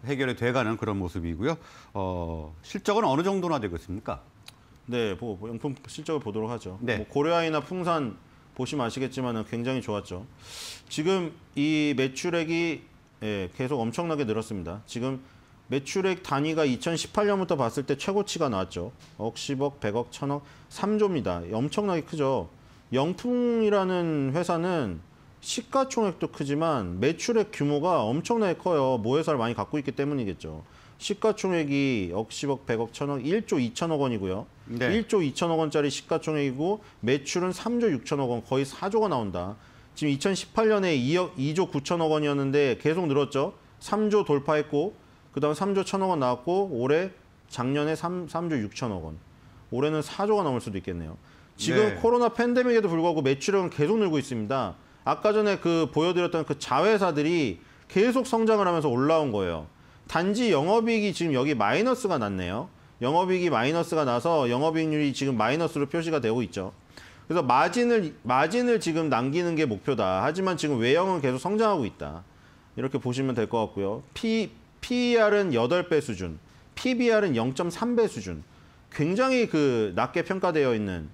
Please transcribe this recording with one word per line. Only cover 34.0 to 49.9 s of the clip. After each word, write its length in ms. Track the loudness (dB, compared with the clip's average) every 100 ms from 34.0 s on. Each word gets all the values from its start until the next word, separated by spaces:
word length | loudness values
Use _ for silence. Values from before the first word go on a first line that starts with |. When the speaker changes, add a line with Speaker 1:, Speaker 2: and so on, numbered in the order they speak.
Speaker 2:
원이고요. 460 | 0 0 -2 -4 -8 -18 -10
Speaker 1:
네. 280 | -2 0
Speaker 2:
일조 280 | 0 2 0
이천억 360 | 0 0 0 0
원짜리 320 | 0 0 0
시가총액이고 960 | -2 -2 -2 0 -2 -2 -2 -2 -2 -8 -6
매출은 520 | 0 0 0 -2 -2
삼조 380 | -2 -2 0 2
육천억 400 | 0 -2 -2 0
원, 140 | -2
거의 200 | 0 -2
사조가 440 | -2 -4 -2 0 2
나온다. 480 | 0 -2 -4 -6 -10 -18 -20 -20 -4
지금 160 | -2
이천십팔 560 | 0 0 -2 -2 0 2
년에 260 | 4 2
이억, 400 | 2 2 0 0 -2
이조 300 | -2 0 0
구천억 420 | -2 -2 0 2
원이었는데 680 | 2 2 0 2 4 2 2
계속 280 | 0 0 2
늘었죠. 460 | 2 2 0 -2 -4 -20 -20
삼조 440 | -4 0 4 4
돌파했고 680 | 4 0 2 0 2 0 -2 -6 -20 -20 -10
그다음에 220 | -2 0
삼조 300 | 0 0 0
천억 260 | 0 0 2
원 100 | 2
나왔고 480 | 2 0 0 0 0
올해 380 | 0 2 2 0 -8 -20 -20 -14
작년에 480 | -4 -2 0 0 -2
삼, 320 | -4 -4 -6
삼조 300 | -4 -2 -2
육천억 460 | -2 -4 -6 -4
원. 140 | -8 -12 -18 -20 -20 -20 -6
올해는 300 | -2 0